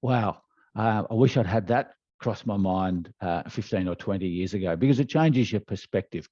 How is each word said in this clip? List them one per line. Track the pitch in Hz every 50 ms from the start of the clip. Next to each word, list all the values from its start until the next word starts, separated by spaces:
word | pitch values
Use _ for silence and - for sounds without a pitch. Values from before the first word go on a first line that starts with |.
wow, | - 113 127 120 113 101 - - _ _ _ _ _ _ _
uh, | - 110 113 110 107 101 -
I | 117
wish | 110 127 131 -
I'd | 135 113
had | 90 92 117 104
that | 90 117 123 139 - - _ _ _ _ _
cross | - 123 107 - -
my | 113 104
mind, | 101 98 95 92 92 95 92 90 90 85 - - _
uh, | - 90 85 85 - -
fifteen | - - 104 - - 101 92
or | 90 87
twenty | - - - 101 95 90
years | 92 87 87 92 92 -
ago, | 104 92 90 82
because | 82 104 135 143 120
it | 139 -
changes | - 160 160 160 147 127 123 104
your | - 107
perspective. | 98 - 104 95 - - - 98 92 _ - 85 78 -